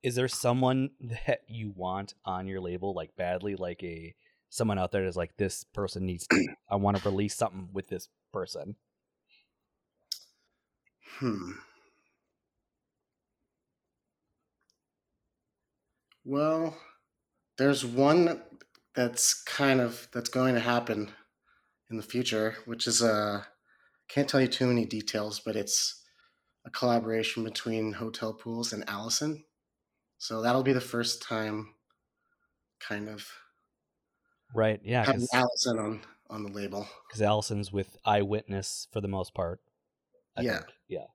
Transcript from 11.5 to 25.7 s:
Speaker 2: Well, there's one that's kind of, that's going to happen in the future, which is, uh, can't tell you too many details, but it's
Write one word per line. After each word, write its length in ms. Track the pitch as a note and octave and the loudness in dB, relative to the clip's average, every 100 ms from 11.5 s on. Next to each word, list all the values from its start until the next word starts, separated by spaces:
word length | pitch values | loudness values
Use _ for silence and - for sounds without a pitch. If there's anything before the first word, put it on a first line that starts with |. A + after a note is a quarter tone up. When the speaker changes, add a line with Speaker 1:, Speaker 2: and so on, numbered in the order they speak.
| F2+ - _ _ _ _ _ _ _ _ _ _ _ _ _ _ _ _ _ _ _ _ _ _ _ _ _ _ _ _ _ _ _ _ _ _ _ _ _ _ _ _ _ _ _ _ _ | -14 -18 _ _ _ _ _ _ _ _ _ _ _ _ _ _ _ _ _ _ _ _ _ _ _ _ _ _ _ _ _ _ _ _ _ _ _ _ _ _ _ _ _ _ _ _ _
Speaker 2:
Well, 520 | C3+ C#3 D3+ D#3+ E3 - - _ _ _ _ _ _ - | -4 2 4 2 0 -4 -20 _ _ _ _ _ _ 2
there's 260 | C#3 C3+ | 4 4
one 580 | B2+ A#2+ C#3 E3 E3+ E3 - - - _ _ | 0 4 8 8 6 2 -8 -20 -20 _ _
that's 480 | - B2 A#2 - - | 0 0 4 2 2
kind 360 | - - C#3 C3 | -4 2 6 6
of, 280 | A#2+ - - | 4 -2 -10
that's 160 | A#2+ A#2 | -8 -2
going 240 | B2+ C3 | 2 4
to 60 | A#2+ | 4
happen 500 | A#2+ A#2+ A2+ G#2+ G#2 - _ _ _ _ _ _ _ | 4 2 2 -4 -4 -10 _ _ _ _ _ _ _
in 60 | A2+ | -10
the 60 | |
future, 540 | G#2 A#2+ A#2+ A2 A2 A2 - | -6 -4 0 0 0 -4 -10
which 200 | A#2 A#2+ | -4 0
is, 160 | A2 | 4
uh, 400 | A#2 G#2+ G#2 G2+ - _ _ _ _ _ - | 4 4 0 -4 -8 _ _ _ _ _ -4
can't 200 | - C#3 | 0 4
tell 120 | C#3 | 4
you 80 | B2+ | 4
too 180 | - B2+ | 4 4
many 180 | A#2+ A2 | 4 2
details, 540 | A2 G#2 G#2+ G#2 G#2+ | -4 -2 -2 -4 -6
but 160 | - G#2 | -4 -4
it's 460 | G2+ | 0